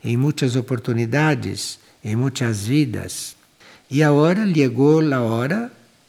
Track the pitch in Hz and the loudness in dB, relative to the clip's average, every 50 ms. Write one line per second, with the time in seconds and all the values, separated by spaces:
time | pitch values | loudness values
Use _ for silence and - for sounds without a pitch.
0 | - 117 117 120 131 151 147 - 147 131 120 131 113 - 131 117 - - 120 113 | -6 -2 0 0 0 0 0 0 -2 0 0 -2 -2 -2 -4 -4 -4 -4 -2 -2
1 | 117 113 117 143 151 156 147 123 107 98 95 98 - - - - _ _ _ _ | -2 0 0 0 2 2 0 0 -2 -6 -8 -8 -10 -10 -12 -14 _ _ _ _
2 | - 107 107 113 131 135 135 - 127 117 110 101 101 104 135 151 151 120 104 98 | -8 -4 -2 -2 -2 -2 -2 -2 -2 -2 -2 -4 -2 0 0 0 0 0 -2 -6
3 | 90 90 - - - - - _ _ _ _ _ - - - - _ _ 131 139 | -8 -10 -10 -12 -12 -14 -16 _ _ _ _ _ -20 -20 -20 -20 _ _ 0 2
4 | 156 151 147 143 151 165 180 208 220 202 170 156 139 127 113 113 139 147 156 160 | 4 4 6 4 4 4 2 2 0 0 2 2 2 2 2 2 4 4 4 4
5 | 156 151 139 131 120 110 113 113 123 139 180 220 240 262 - - _ _ _ _ | 4 2 0 0 0 0 0 -2 -2 -2 -2 -4 -4 -8 -12 -18 _ _ _ _
6 | _ | _